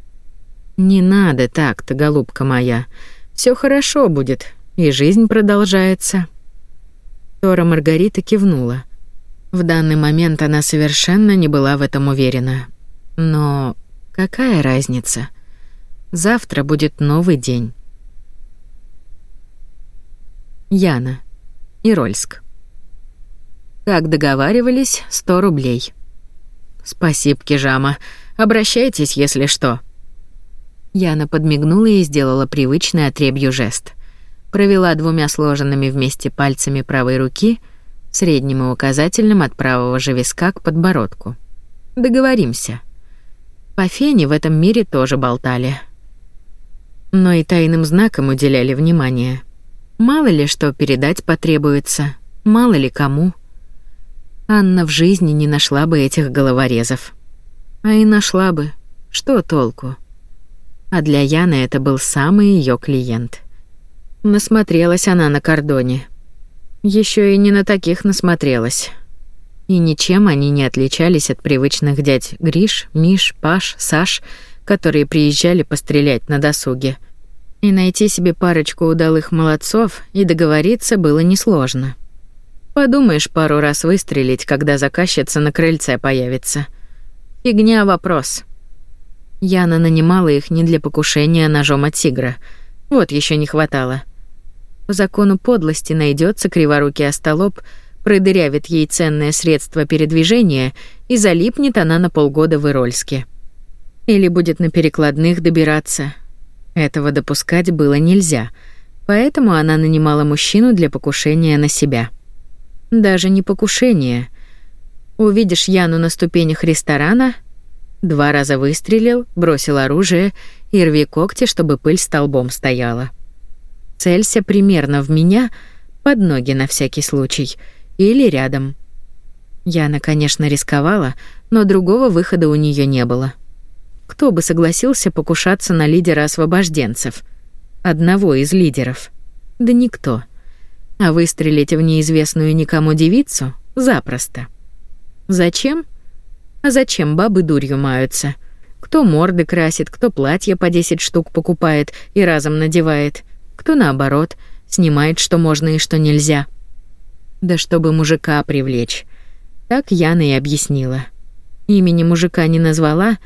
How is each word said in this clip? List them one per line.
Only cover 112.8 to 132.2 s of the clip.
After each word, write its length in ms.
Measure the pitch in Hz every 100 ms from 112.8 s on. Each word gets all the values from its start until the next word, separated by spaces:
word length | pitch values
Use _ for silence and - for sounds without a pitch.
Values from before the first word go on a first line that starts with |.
| -
Даже 400 | 226 208 185 185
не 120 | 196
покушение. 840 | 185 190 214 - 254 190 127 120 127 - - - - - - - - -
Увидишь 500 | 214 202 208 165 -
Яну 320 | 185 170 165
на 100 | 165
ступенях 540 | - 170 175 165 160
ресторана, 720 | 170 156 - 147 151 233 262 240 - - - - - -
два 300 | 180 147 143
раза 280 | 147 139 135
выстрелил, 680 | 139 156 - 220 226 240 240
бросил 440 | - 165 143 - 143
оружие 540 | 135 147 185 175 196 - - - -
и 140 | 202
рви 200 | 165 151
когти, 420 | 147 - 185 - 247
чтобы 320 | - 160 139
пыль 200 | 151 170
столбом 520 | - 151 143 135 123
стояла. 600 | - 135 127 120 117 127 - - - - - - - - -
Целься 440 | 180 175 214 226
примерно 600 | 202 202 196 180 139 143
в 80 | 139
меня, 400 | 156 170 208 247 - - - - -
под 140 | 285 262
ноги 340 | 190 135 123
на 160 | 135 131
всякий 340 | - 135 -
случай, 540 | 143 143 131 - 131 - - - - -
или 300 | 196 254 247
рядом. 480 | 139 131 135 135 - - - - - - - - -
Яна, 340 | 180 165 151 147
конечно, 480 | - 151 147 - 147
рисковала, 680 | 143 - 147 151 208 135 - - - -
но 140 | 226
другого 440 | 202 190 180 226 262
выхода 400 | 170